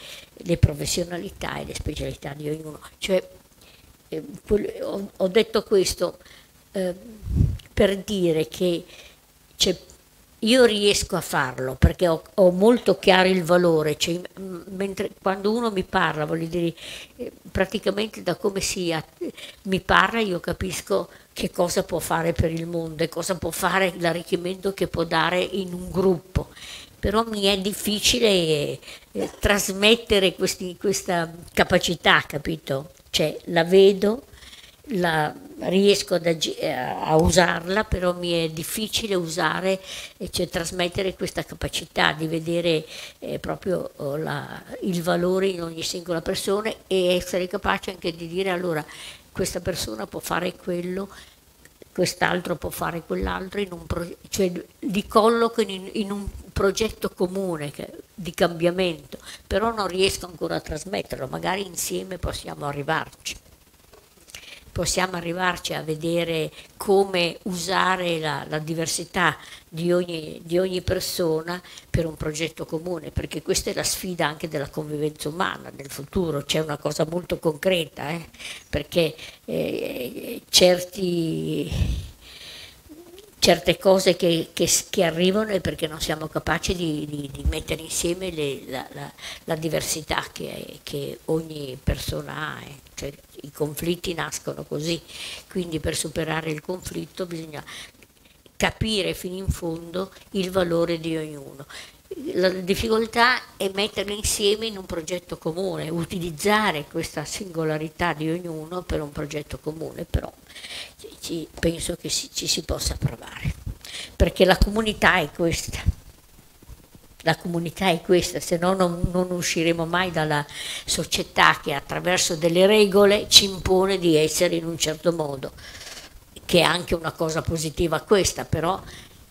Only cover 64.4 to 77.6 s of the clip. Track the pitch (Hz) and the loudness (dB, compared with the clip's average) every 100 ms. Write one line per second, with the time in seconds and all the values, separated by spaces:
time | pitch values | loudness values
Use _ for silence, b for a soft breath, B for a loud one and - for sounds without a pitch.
64.4 | B B - - 170 185 185 175 170 175 | B B -8 -4 0 0 0 -2 -4 -2
65.4 | 185 175 - 151 151 156 165 170 170 160 | 0 -2 -4 -4 -4 -2 0 0 0 0
66.4 | 151 B B - - 190 196 185 170 - | -2 B B -4 4 6 6 2 0 -2
67.4 | - 180 170 180 180 185 175 165 156 139 | -6 -4 0 4 4 2 0 -2 -2 -4
68.4 | - 156 151 165 165 - 165 190 165 - | -4 -4 -4 -2 -2 -4 -4 2 2 2
69.4 | B B - 160 175 175 175 165 156 - | B B -12 -2 2 2 2 -6 -8 -12
70.4 | 170 175 190 180 170 185 - - 170 156 | -2 2 2 0 -2 -2 -2 0 2 0
71.4 | 165 180 B B - - 165 151 156 151 | -2 -8 B B -2 0 0 -4 -6 -4
72.4 | 160 - 151 160 180 165 143 - - 165 | -4 -6 -6 -6 -4 -6 -6 -6 -6 -4
73.4 | - - - 180 151 - 190 170 151 156 | -2 -2 -2 -2 -2 -4 -4 -2 -2 -2
74.4 | 165 151 139 - 151 151 151 151 151 165 | -6 -6 -6 -6 -6 -2 -4 -4 -6 -4
75.4 | 190 - 127 123 139 - 143 196 170 143 | -4 -4 -12 -16 -14 -12 -6 -2 -2 -2
76.4 | 143 156 156 147 151 151 160 175 165 170 | -2 -2 -2 -2 -2 -2 -2 -2 -4 -2
77.4 | 165 147 | -2 0